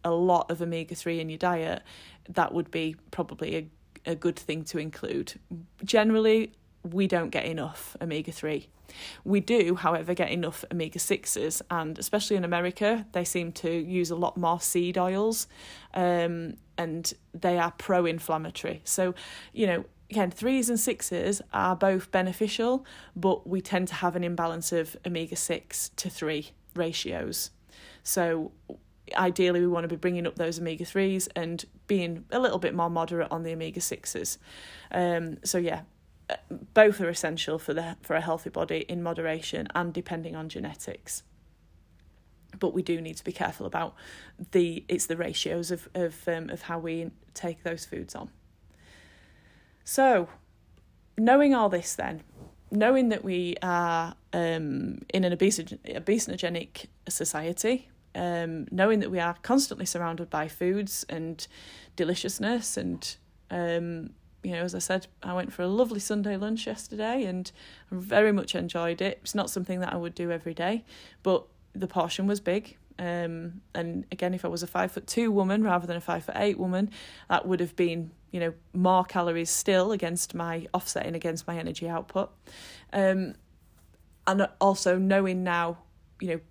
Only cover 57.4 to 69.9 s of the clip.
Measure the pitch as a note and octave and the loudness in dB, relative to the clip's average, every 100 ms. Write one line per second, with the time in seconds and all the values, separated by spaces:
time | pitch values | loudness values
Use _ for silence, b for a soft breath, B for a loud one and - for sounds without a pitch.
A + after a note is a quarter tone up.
57.4 | D#3+ F3 A3 B3+ - _ _ - F3 E3+ | -4 0 0 0 -2 _ _ -4 -2 -2
58.4 | E3+ D#3+ - F3+ G3+ A3 - F3+ E3+ F3 | -2 -4 -2 4 6 6 2 0 0 -2
59.4 | - C4+ C#4 G#3 F#3+ F3 E3+ E3 E3+ D#3 | 2 4 4 -2 -4 -2 -2 -4 -4 -4
60.4 | D#3 - F3+ G3+ G3+ - - E3 D#3+ D#3+ | -4 -2 0 0 -2 -6 -6 -6 -6 -8
61.4 | - B B B B - E3 F3 - - | -12 B B B B -2 0 0 -4 -2
62.4 | G3+ A#3+ A3+ - F2+ D#3 - - _ _ | -2 -2 -2 -4 -4 -4 -8 -12 _ _
63.4 | - F3 E3+ E3+ E3+ E3 D#3+ - - - | -8 -4 0 0 -2 -6 -10 -14 -20 -10
64.4 | F#3+ E3+ F3+ F3+ - F#3+ - _ F#3 F3+ | -6 -4 -4 -4 -2 -2 -4 _ -6 -4
65.4 | F3+ - F3+ G#3 B3 G#3 - G#3 G3+ G3 | -4 -4 0 2 2 0 -2 0 0 -2
66.4 | G#3 A3+ - A3+ - G#3 A3 B3+ G3+ F3+ | -2 -4 -4 -8 -8 -4 -2 0 -2 -4
67.4 | F#3 B B B - F#3 F#3+ G#3 G#3+ G3+ | -6 B B B -10 -8 2 6 6 6
68.4 | - F3+ E3+ E3+ E3+ E3+ F#3+ - - G#3 | 2 -2 -2 -2 -2 0 -2 -2 -4 -2
69.4 | - G3 F3+ F#3 F3+ | -2 -2 -4 -4 -4